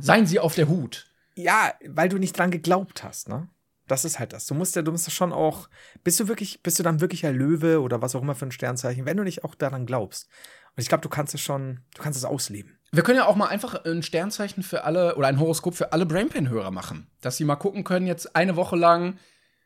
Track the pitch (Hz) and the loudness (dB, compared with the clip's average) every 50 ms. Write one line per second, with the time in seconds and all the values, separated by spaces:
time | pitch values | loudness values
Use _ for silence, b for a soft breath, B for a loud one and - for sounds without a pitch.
0 | 135 127 170 220 220 165 165 - - 160 - - 156 143 165 185 135 113 - - | 2 6 6 6 6 6 4 2 2 2 2 2 4 4 4 2 0 -4 -8 -12
1 | - _ _ _ _ _ _ - 175 170 180 220 208 143 - - - - 135 151 | -18 _ _ _ _ _ _ -4 0 2 4 4 4 2 0 -4 -10 -6 0 2
2 | 165 185 190 196 190 180 - - 175 180 175 170 - 165 175 185 196 - - - | 2 2 2 2 0 -2 0 0 0 0 0 0 2 2 2 2 2 -2 -8 -14
3 | - 87 - - - - 104 127 165 - _ _ _ _ _ _ _ - 135 131 | -14 -12 -12 -14 -10 -8 -8 -8 -8 -10 _ _ _ _ _ _ _ -4 -2 -2
4 | - 165 - - 123 - - - - - 139 147 185 - - 175 160 156 160 170 | -2 -2 -4 -6 -6 -8 -8 -10 -8 -6 -4 -2 -2 -2 -2 -2 -2 -2 -2 -2
5 | 170 - - - 185 175 135 135 156 156 151 - - B B B B B B B | -4 -6 -2 -2 -2 0 0 2 0 0 0 -2 -8 B B B B B B B
6 | - 185 170 - 233 196 226 - 208 190 - - - 180 165 - 180 170 165 151 | -2 0 0 2 0 0 -2 -4 -6 -8 -10 -8 -4 -2 0 0 2 2 2 2
7 | 165 185 185 165 - 156 135 127 135 143 165 160 156 165 165 160 135 127 123 117 | 2 0 0 -2 -2 0 0 2 2 2 2 2 4 4 4 4 2 2 0 -2
8 | 120 131 - 131 127 143 139 - 143 131 123 - - 123 123 123 - 127 127 127 | -2 -2 -4 -2 -4 -4 -4 -4 -6 -8 -8 -6 -4 -4 -4 -4 -4 -4 -4 -4
9 | 131 131 160 202 208 190 170 - - - - - 156 139 135 131 127 117 127 123 | -4 -2 -2 -2 -2 -4 -4 -6 -8 -10 -6 -4 -4 -4 -2 -4 -4 -2 -2 -2
10 | 104 92 - - - B B B B B B B B B B - 120 - - 156 | -2 -4 -8 -12 -16 B B B B B B B B B B -8 -2 0 0 0
11 | - 151 - - 147 143 - 147 - - 143 139 135 131 131 127 - _ - - | 0 -2 -4 -4 -4 -4 -6 -6 -6 -4 -4 -4 -4 -6 -8 -10 -14 _ -16 -10
12 | - 151 143 127 123 - - 139 - - 104 104 101 - - _ _ _ - 151 | -8 -6 -6 -4 -4 -4 -4 -4 -4 -6 -8 -10 -14 -16 -20 _ _ _ 2 2
13 | 165 - 247 262 220 180 214 202 208 - 185 202 - 247 - - - 165 165 170 | 4 6 6 6 6 6 4 4 2 0 0 -2 -4 -6 -8 -6 -4 -4 -4 -2
14 | 156 - - 160 175 202 208 - 208 196 - - 185 - - 156 - 151 160 180 | -2 -2 -2 -2 -2 -2 -4 -6 -6 -6 -6 -8 -6 -6 -6 -4 -2 0 2 2
15 | 180 170 170 - 139 135 139 135 156 160 165 160 - 180 175 - - - - 160 | 2 2 2 2 2 2 4 4 2 2 2 0 -2 -4 -2 -2 -2 0 0 2
16 | 180 165 156 175 220 311 - 294 160 127 120 113 98 95 95 92 - - - 78 | 2 2 2 0 0 0 0 -2 -2 0 0 -2 -2 -4 -6 -6 -8 -10 -10 -12
17 | - - _ _ - 127 127 - 156 147 143 143 - 202 196 208 185 - 185 180 | -14 -16 _ _ -8 -6 -4 -2 0 0 0 0 0 -2 -2 -4 -2 -2 0 0
18 | 185 185 175 175 - - - 160 175 190 180 160 180 180 196 170 170 170 170 170 | 0 0 -2 -4 -6 -2 0 2 2 2 2 0 0 0 2 4 6 6 6 6
19 | 175 180 185 b b b b b b b b b b | 4 0 -4 b b b b b b b b b b